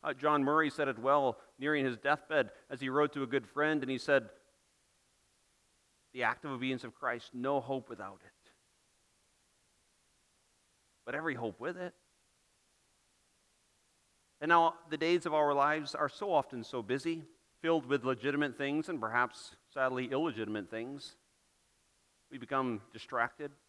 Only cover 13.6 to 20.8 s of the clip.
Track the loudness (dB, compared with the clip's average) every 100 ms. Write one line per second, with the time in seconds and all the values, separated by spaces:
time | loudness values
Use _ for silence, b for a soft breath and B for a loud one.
13.6 | _ _ _ _ _ _ _ _ 6 6
14.6 | 6 0 -10 -2 2 2 2 2 4 4
15.6 | 4 2 -4 -4 -4 -4 0 0 0 -8
16.6 | -8 -8 -2 -2 -2 -6 -10 _ _ _
17.6 | 0 0 2 0 2 -2 0 0 -2 -2
18.6 | -2 -2 -2 -4 0 2 2 -2 -18 -20
19.6 | _ -2 0 0 -2 0 -2 -2 -4 -4
20.6 | -6 -8